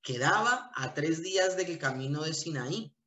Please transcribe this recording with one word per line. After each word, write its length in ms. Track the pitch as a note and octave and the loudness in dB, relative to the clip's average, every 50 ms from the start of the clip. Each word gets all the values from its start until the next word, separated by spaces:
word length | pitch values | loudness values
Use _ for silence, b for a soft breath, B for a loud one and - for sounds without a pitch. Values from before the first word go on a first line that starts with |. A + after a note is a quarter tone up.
Quedaba 680 | - - B2+ A#2+ C3 D#3 F#3 G#3+ A3+ A#3+ B3 B3+ - - - | -6 -6 -2 2 4 4 4 4 4 4 2 2 -2 -8 -6
a 180 | B2+ C3 C3 - | -6 -6 -4 -2
tres 300 | D3+ C#3+ E3 E3 E3 F3 | -2 0 0 0 0 -2
días 340 | F#3+ F#3+ F#3+ F#3 F#3 F#3 | 0 2 4 4 4 2
del 200 | F#3 F#3 F3 E3 D#3 | 0 -2 -2 -4 -2
camino 440 | D3 C3+ C3 B2+ C3 C3+ C#3+ D3 D#3 | 0 -2 0 0 -2 -2 -2 -2 -2
de 100 | D#3+ D#3+ | -2 -2
Sinaí. 600 | - - E3+ D#3 C3 A#2+ C3 F3 A3 A3 - _ _ _ | -4 -4 -4 -4 -2 -2 -2 -4 -4 -6 -10 _ _ _